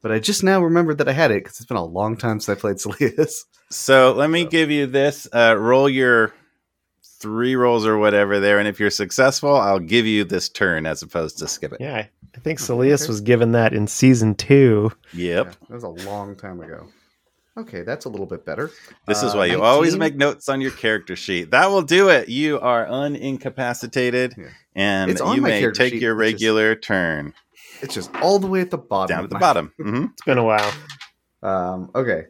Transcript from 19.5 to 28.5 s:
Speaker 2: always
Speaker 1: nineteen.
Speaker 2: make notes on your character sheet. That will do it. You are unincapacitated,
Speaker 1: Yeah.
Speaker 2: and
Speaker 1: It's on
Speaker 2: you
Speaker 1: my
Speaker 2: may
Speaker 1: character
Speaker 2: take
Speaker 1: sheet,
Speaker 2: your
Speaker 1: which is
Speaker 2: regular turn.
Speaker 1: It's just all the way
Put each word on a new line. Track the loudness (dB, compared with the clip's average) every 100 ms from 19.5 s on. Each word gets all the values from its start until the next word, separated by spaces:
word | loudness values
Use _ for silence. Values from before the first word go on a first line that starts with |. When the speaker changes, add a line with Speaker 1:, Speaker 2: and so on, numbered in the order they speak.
| 2
Speaker 2:
always | 4 4 4
Speaker 1:
nineteen. | 2
Speaker 2:
make | -2 0
notes | -2 -2 -6
on | -4
your | -4
character | -4 -2 -2 -4 -12
sheet. | -4 -6 0
That | 2 4
will | 2
do | 2 4 6
it. | 4 2
You | -4 -2 -2
are | 0 0 -2
unincapacitated, | -4 -6 -6 -8 -8 -10 -6 -6 -6 -6 -2 0 0 -2 -6
Speaker 1:
Yeah. | -20 -20 _
Speaker 2:
and | -2 0 0 -2
Speaker 1:
It's | -2
on | 0 0
Speaker 2:
you |
Speaker 1:
my | 0
Speaker 2:
may | 0
Speaker 1:
character | 0 0
Speaker 2:
take | -2
Speaker 1:
sheet, | 0
Speaker 2:
your | -2 0
Speaker 1:
which | 0
is |
Speaker 2:
regular | 0 0 2 2 0
turn. | -2 -2 -2 -4 -8 -16 _ _ -20 -16
Speaker 1:
It's | -12
just | -12 -12 -4
all | 0 2
the |
way | 0